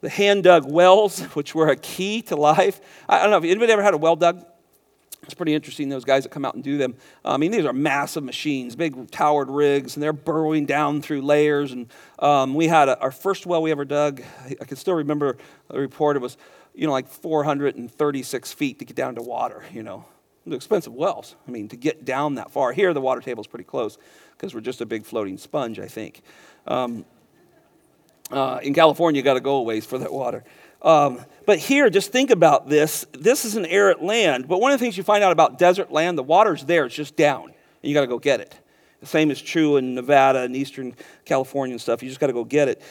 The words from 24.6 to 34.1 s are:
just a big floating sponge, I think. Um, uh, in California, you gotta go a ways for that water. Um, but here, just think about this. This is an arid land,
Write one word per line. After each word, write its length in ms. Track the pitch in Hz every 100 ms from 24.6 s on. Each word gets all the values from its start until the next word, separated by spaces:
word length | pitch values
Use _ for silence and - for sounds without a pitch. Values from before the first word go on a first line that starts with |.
just 220 | 117 120
a 40 | 113
big 200 | 113 104
floating 320 | 113 101 92
sponge, 420 | - 156 123 104
I 60 | 98
think. 340 | - 107 - _ - - _ -
Um, 400 | 127 123 113 - _ _ _ _ _ _ _ _ _ _ _ -
uh, 280 | 135 135 127
in 120 | 139
California, 460 | 143 160 143 170 143
you 40 |
gotta 160 | 131 131
go 160 | 127 139
a 60 |
ways 240 | 113 110 110
for 100 | 131
that 160 | 127
water. 320 | 135 123 117 - _ _ _
Um, 420 | 156 156 143 123 - _ -
but 120 | 185
here, 300 | - 277 269
just 240 | 185 -
think 180 | 247 269
about 380 | 214 165 143 135
this. 380 | 147 151 - -
This 340 | - 160 262 226
is 100 | 208
an 80 |
arid 380 | 170 185 202 175
land, 460 | 165